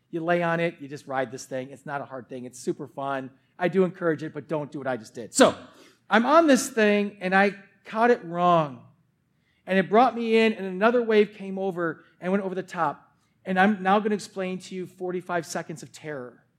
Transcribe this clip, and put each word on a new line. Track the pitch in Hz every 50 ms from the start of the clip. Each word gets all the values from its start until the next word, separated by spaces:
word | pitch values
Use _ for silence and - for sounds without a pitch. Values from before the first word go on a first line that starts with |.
| _ _
You | - 170 160
lay | 170 175 175 170
on | 170 165 165
it, | 170 170 165 -
you | 143 135
just | 147 135 -
ride | - 135 131 131 117 135
this | 127 -
thing. | - 139 131 127 139
It's | 139 131 -
not | 151 143 143 127
a |
hard | 117 131 131 117 -
thing. | 135 127 123
It's | 123 123 -
super | - - 160 - 147
fun. | 127 - 143 139 139 139 135 131 123 _ _ _ _ _ -
I | 180 180
do | 156 190 185
encourage | 175 185 - 180 165 156 135 160
it, | 151 -
but | 147 120
don't | - 165 151 147 131
do | - 147
what | 135
I | 135 127
just | 113 110 - -
did." | 123 110 92 -
So | - 247 160 110 - - - _ _ - - _ _ _ -
I'm | 196 220 233
on | 254 294 330 339
this | 294 262 220 - -
thing, | - 226 214 208 208 208 202 202 202 -
and | 180 185 190
I | 190 202 208 196 - - _ _ _ _
caught | - - 220 233 240 240
it | 240 -
wrong. | 165 170 175 175 180 175 165 156 143 127 117 113 - _ _ _ _ _ _ _ _ _ _ _ _ _ _ _
And | - 185 190
it | 180 151
brought | 190 220 254 240 226
me | 233 233 226 226 226
in, | 220 220 220
and | 220 190
another | 190 185 185 208 233 240 247 233
wave | 220 220 208 208 214 -
came | - 196 190 190
over | 190 190 196 170 175 170 160 151 - _ _ _ _
and | 170 180 190
went | 202 190
over | 190 180
the | 185 185
top. | 180 - 180 160 147 139 - _ _ _ _ _ _ _ _ -
And | 190 190 185
I'm | 190 208 214 185 185
now | 190 196 220
gonna | 202 214 214
explain | 185 - - - 196 185 185 185 185
to | - - 190
you | 185 180
forty-five | 175 _ - 185 180 180 185 175 - 175 175 160
seconds | - - 175 165 - 165 143 -
of | 123 _
terror. | - - 156 151 135 123 120 - _ _ _ _